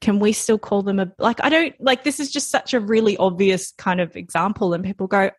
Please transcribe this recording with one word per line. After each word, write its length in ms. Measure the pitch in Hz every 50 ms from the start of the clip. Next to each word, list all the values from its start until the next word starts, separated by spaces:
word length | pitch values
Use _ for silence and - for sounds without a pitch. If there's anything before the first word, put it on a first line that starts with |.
Can 180 | - 220 202 208
we 140 | 208 214
still 260 | 214 - - - 220 214
call 240 | - - 208 202
them 180 | 196 202 196 196
a, 120 | 190 180 - -
like, 240 | - 226 233 -
I 60 | - 285
don't, 260 | 311 320 330 269 - _
like, 240 | - 262 262 254 -
this 160 | 294 277 -
is 120 | 294 269
just 180 | - 294 - -
such 240 | - 269 - - 262
a 60 | 240
really 360 | 208 202 226 220 220 208 202
obvious 560 | - 185 190 180 175 202 190 185 180 - - - -
kind 220 | - 196 180 185
of 160 | 175 165 -
example. 580 | 180 175 - - 165 175 202 208 - 208 180 170
And 100 | 170 190
people 220 | 190 196 - 190
go, 240 | 185 208 196 190 196 -